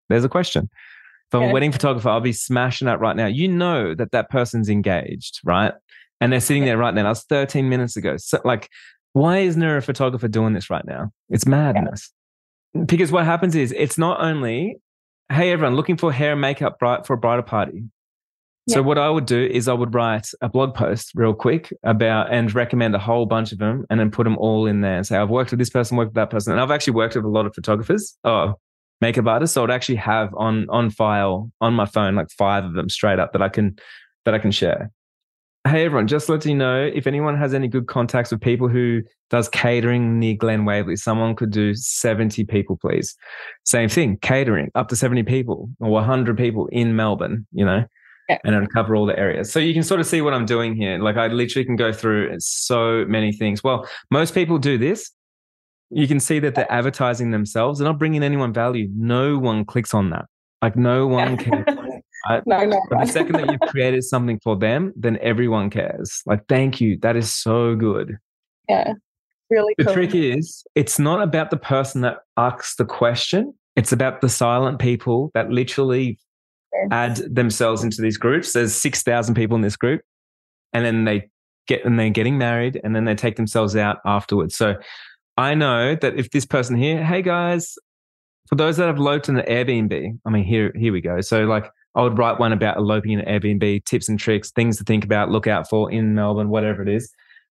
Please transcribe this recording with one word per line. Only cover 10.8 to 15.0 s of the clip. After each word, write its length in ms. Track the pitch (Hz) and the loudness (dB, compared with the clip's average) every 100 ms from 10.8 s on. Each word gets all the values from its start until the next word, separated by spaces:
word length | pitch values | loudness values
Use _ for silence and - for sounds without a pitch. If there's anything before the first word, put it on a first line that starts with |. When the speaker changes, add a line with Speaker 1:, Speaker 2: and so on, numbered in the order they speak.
| - | -6
Speaker 1:
now? 260 | 67 104 - - | -8 -10 -12 -4
It's 180 | 113 - | 0 2
madness. 680 | 139 147 117 - 101 - _ _ _ _ _ _ | 4 2 2 0 -4 -14 _ _ _ _ _ _
Speaker 2:
Yeah. 100 | 156 170 | -4 0
Speaker 1:
Because 260 | 170 170 | 2 4
what 140 | 175 165 | 2 2
happens 300 | 170 180 160 | 2 2 2
is 160 | 123 - | 0 0
it's 220 | 143 - | -2 0
not 240 | 165 170 | 0 0
only, 560 | 160 156 120 117 190 - _ _ | 0 -2 -2 -2 -4 -6 _ _